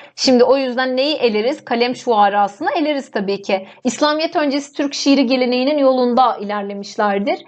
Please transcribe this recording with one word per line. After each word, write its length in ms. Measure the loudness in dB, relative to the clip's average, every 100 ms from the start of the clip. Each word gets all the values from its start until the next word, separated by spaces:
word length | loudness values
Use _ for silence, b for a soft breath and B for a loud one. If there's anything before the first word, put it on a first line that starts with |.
| B
Şimdi 300 | -4 2 4
o 120 | 6 4
yüzden 400 | 0 -2 -2 0
neyi 200 | 0 0
eleriz? 480 | 0 0 -2 -4
Kalem 320 | -4 -2 0 -2
şuarasını 720 | -2 2 4 2 0 -2 -4 -2
eleriz 340 | 0 -2 -4
tabii 320 | -6 -4 -4
ki. 240 | -2 -4 -4 B
İslamiyet 520 | -6 0 0 0 -2 -2
öncesi 360 | -2 -2 -6
Türk 220 | -6 -6
şiiri 320 | -2 2 2 4
geleneğinin 520 | 2 0 0 0 2
yolunda 580 | 2 2 2 2 2 0
ilerlemişlerdir. 1080 | -6 -6 -6 -8 -10 -2 0 0 -2 -4